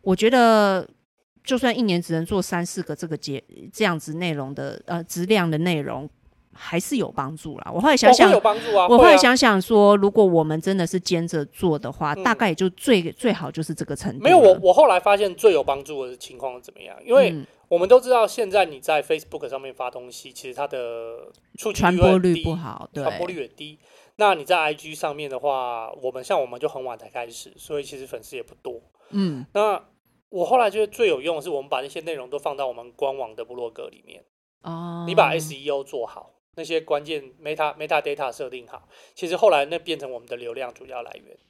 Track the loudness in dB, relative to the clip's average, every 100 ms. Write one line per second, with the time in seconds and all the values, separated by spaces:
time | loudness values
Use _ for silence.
0 | 0 2 4 4 6 4 2 0 -6 _
1 | _ _ _ _ -6 -2 0 0 0 -2
2 | -2 -6 -4 -4 -4 -6 -6 -10 -10 -10
3 | -10 -10 -10 -12 _ -20 -20 -4 -4 -4
4 | -8 -8 -6 -6 -8 -10 -10 -12 -10 -10
5 | -8 -8 0 2 2 0 -2 -2 -4 -10
6 | -12 _ _ _ _ -20 -6 -6 -4 -4
7 | -4 -6 -10 -10 -14 -14 -10 -2 2 6
8 | 6 8 8 6 4 0 0 2 6 8
9 | 10 10 8 4 4 2 2 4 6 6
10 | 4 4 4 4 2 -2 -2 -2 -2 -4
11 | -2 -4 -2 -4 -6 -4 -2 -2 -4 -8
12 | -6 -2 -2 0 -2 0 -4 -4 2 2
13 | 2 -4 -4 -4 -6 -8 -8 -8 -10 -8
14 | -10 0 6 8 8 8 6 6 8 6
15 | 4 2 2 2 4 4 0 -4 -6 -10
16 | -10 -12 -20 -12 -12 -12 -20 _ -20 -20
17 | 2 4 4 0 -12 _ _ 0 6 6
18 | 6 2 2 -2 -2 0 0 -4 -2 -2
19 | 0 -6 -6 -14 -10 -12 -12 -10 -10 -10
20 | -18 -20 -20 -18 -16 -10 -8 -6 -8 -10
21 | -12 -16 -20 _ _ -10 -8 -2 0 4
22 | 4 4 2 0 -2 -6 -10 -14 -14 -8
23 | -6 -6 -10 -10 -12 _ -20 -20 _ _
24 | _ _ 0 0 0 -2 0 -6 -12 -10
25 | -8 -8 -10 -6 -4 -4 -4 -8 -12 -10
26 | -10 -10 -4 -4 -4 -6 -8 -8 -12 -14
27 | -14 -14 -12 -14 -20 _ -12 -10 -10 -16
28 | -16 -16 -16 -16 -18 -16 -16 -16 _ _
29 | _ -4 -4 -6 -8 -2 -2 -2 _ _
30 | _ _ _ -6 0 2 2 0 -4 0
31 | 0 0 -4 -6 -6 -8 -6 -6 -6 -12
32 | -10 -10 -8 -8 -8 -6 -8 -8 -16 _
33 | -6 -4 -10 -12 -14 -10 -12 -12 -18 _
34 | _ -20 _ _ _ _ -14 -12 -10 -10
35 | -2 2 2 0 -8 -12 -6 -6 -6 -10
36 | -12 -14 -20 _ _ -18 -6 -6 -2 -6
37 | -4 -12 -12 _ -12 -6 -6 -6 -4 -4
38 | -4 -6 -8 -8 -12 -14 -18 -20 _ _
39 | _ -14 -8 0 2 2 0 -6 -8 -10
40 | -8 -14 -14 -14 -12 -12 -12 -14 -16 -16
41 | -16 -20 _ -20 _